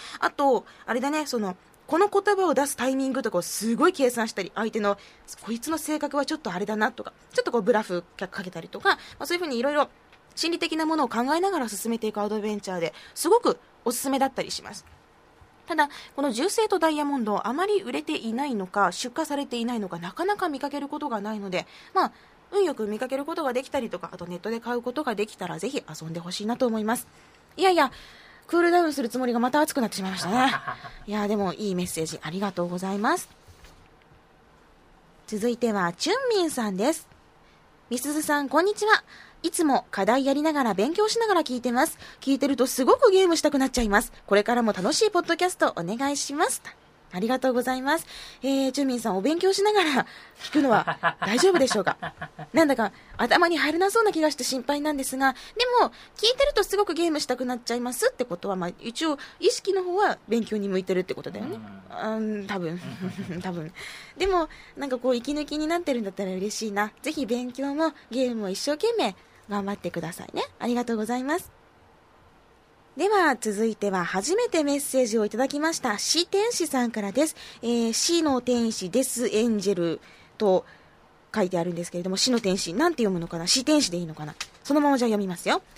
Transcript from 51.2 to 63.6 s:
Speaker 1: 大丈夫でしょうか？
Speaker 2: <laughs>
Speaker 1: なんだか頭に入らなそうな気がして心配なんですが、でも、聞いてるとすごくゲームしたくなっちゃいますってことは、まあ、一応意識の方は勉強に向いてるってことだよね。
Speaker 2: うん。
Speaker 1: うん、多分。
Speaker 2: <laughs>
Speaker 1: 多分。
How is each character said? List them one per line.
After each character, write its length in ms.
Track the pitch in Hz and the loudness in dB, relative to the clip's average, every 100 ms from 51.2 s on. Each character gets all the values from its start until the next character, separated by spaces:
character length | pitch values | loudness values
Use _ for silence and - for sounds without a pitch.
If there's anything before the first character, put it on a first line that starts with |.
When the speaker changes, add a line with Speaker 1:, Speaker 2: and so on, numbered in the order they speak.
Speaker 1:
大 180 | 180 240 | 0 4
丈 120 | 381 | 6
夫 80 | 359 | 6
で 80 | 262 | 4
し 100 | 214 | 4
ょ 40 | |
う 20 | - | 0
か？ 120 | - 160 - 156 | -2 -8 -10 -14
Speaker 2:
<laughs> 240 | - 151 | -14 -2
Speaker 1:
な 140 | - 311 | 2 4
ん 20 | |
だ 80 | 254 | 4
か 160 | 208 - - - | 0 -4 -16 -4
頭 320 | 233 294 339 | 4 6 6
に 100 | 320 | 4
入 160 | 285 | 0
ら 60 | 330 | 2
な 100 | 392 | 2
そ 100 | 453 | 4
う 20 | |
な 80 | 427 | 2
気 100 | 320 | 2
が 80 | 302 | 0
し 60 | 285 | 0
て 80 | |
心 200 | 254 254 | -4 -4
配 180 | 240 285 | -2 -2
な 100 | 302 | 0
ん 60 | 285 | -2
で 60 | |
す 120 | 262 262 | -4 2
が、 180 | 269 254 - 427 | 2 0 -8 -2
で 80 | 494 480 | 2 4
も、 100 | 285 - - - | 4 0 -18 0
聞 80 | 440 | 0
い 120 | 508 | 4
て 80 | 571 | 2
る 80 | |
と 100 | 466 | 2
す 120 | - 392 | 0 0
ご 100 | 392 | 0
く 80 | |
ゲ 140 | 311 339 | 2 0
ー 40 | |
ム 80 | 302 | 0
し 60 | - | -2
た 120 | 240 | -2
く 80 | 247 | -2
な 100 | 247 | -4
っ 40 | |
ち 80 | - | -4
ゃ 40 | 240 | -4
い 40 | |
ま 140 | 247 | -4
す 160 | 247 494 | 0 -2
っ 40 | - | 0
て 100 | 240 | -4
こ 100 | 175 | -4
と 140 | 196 | -4
は、 60 | 185 | -2
ま 120 | 175 | -4
あ、 20 | - | -6
一 240 | 233 226 320 | -10 -4 -2
応 120 | 285 - - | -2 -6 0
意 100 | 359 | 0
識 240 | - - | 0 -2
の 100 | 381 | -2
方 120 | 359 359 | 0 0
は 220 | 370 - - | 0 0 -2
勉 160 | 226 | -2
強 140 | 202 214 | 0 -4
に 100 | 202 | -2
向 120 | 190 | -2
い 40 | |
て 100 | 185 | 0
る 80 | 185 | -2
っ 20 | 180 | -2
て 80 | |
こ 100 | - | -8
と 80 | - | -8
だ 80 | 202 | -10
よ 60 | 247 | -8
ね。 140 | 440 208 196 190 - | -10 -12 -18 -14 -8
Speaker 2:
う 40 | 220 | -4
ん。 60 | |
Speaker 1:
う 60 | 220 220 214 | -4 -4 -4
ん、 40 | 196 | -6
多 120 | 196 | -4
分。 200 | 165 175 170 120 185 | -4 -6 -10 -8 -8
Speaker 2:
<laughs> 320 | - 185 170 | -8 -8 -6
Speaker 1:
多 100 | 185 | -6
分。 220 | 175 | -8